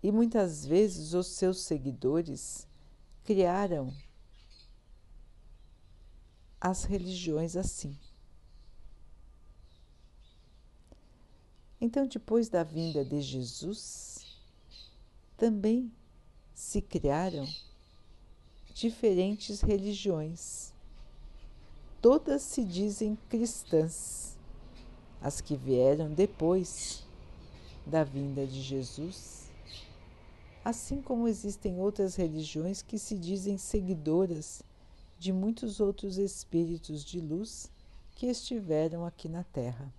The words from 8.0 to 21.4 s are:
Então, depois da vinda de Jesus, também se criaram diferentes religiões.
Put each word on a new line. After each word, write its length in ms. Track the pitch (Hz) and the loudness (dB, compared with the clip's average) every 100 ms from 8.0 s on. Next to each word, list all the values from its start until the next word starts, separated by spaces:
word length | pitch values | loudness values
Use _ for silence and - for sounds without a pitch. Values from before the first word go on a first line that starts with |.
| - - - - - - - - - - - - - - - - - - - - - - - - - - - - - - - - - - - - - - | -16 -20 -20 -20 -20 -20 -20 -18 -16 -16 -20 -20 -20 -20 -20 -20 -20 -20 -20 -20 -20 -20 -20 -20 -20 -20 -20 -20 -20 -20 -20 -20 -20 -20 -20 -20 -20 -2
Então, 280 | 233 247 269 | 0 2 0
depois 420 | 220 - 226 226 | -2 2 4 4
da 140 | 175 | 2
vinda 400 | 160 156 165 151 | 2 0 0 0
de 180 | 135 147 | 0 0
Jesus, 1040 | 135 131 120 - 160 214 - - - - - - - - - - - - - - - - | -2 -4 -4 -6 -6 -6 -8 -12 -12 -14 -16 -20 -20 -20 -20 -20 -20 -20 -20 -20 -20 2
também 540 | 226 214 208 233 247 - - - - - - | 4 4 4 4 2 -8 -20 -20 -20 -20 -20
se 280 | - - - | -14 -4 -2
criaram 640 | - 175 143 143 185 160 156 - - - - - - - - - - - - | -2 0 2 4 2 -2 -6 -8 -14 -20 -20 -20 -20 -20 -20 -20 -20 -20 -18
diferentes 840 | - 226 226 220 180 190 208 - 202 | -2 -2 2 4 6 4 0 -4 2
religiões. 1120 | - 202 196 202 202 165 156 170 - - - - - - - - - - | 4 4 2 -2 0 0 -2 -6 -10 -10 -12 -16 -18 -16 -16 -16 -16 -16